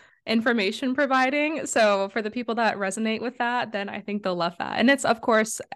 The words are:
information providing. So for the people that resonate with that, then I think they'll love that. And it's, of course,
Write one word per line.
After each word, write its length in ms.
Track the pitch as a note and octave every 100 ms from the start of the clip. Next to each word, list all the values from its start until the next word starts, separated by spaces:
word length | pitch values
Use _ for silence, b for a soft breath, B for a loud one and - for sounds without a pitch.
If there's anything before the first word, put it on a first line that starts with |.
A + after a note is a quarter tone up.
| B B -
information 680 | A3+ A#3 A#3 G3 A3 C4
providing. 720 | C4 C#4 C4 C4 D4 D4+ D#4 -
So 420 | C4 G#3+ G3+ G3
for 120 | A3+
the 100 | G#3
people 240 | A3 A#3 A3+
that 200 | A3 G3+
resonate 440 | G3 G3 A3 A3
with 180 | A#3 A#3+
that, 320 | A#3+ B3 A3+
then 180 | G#3+ G3+
I 120 | G3+
think 240 | G3 G#3
they'll 100 | F#3+
love 220 | F3 E3+ -
that. 220 | - -
And 100 | A#3
it's, 140 | C#4
of 160 | - A#3
course, 400 | - A3 A3 - -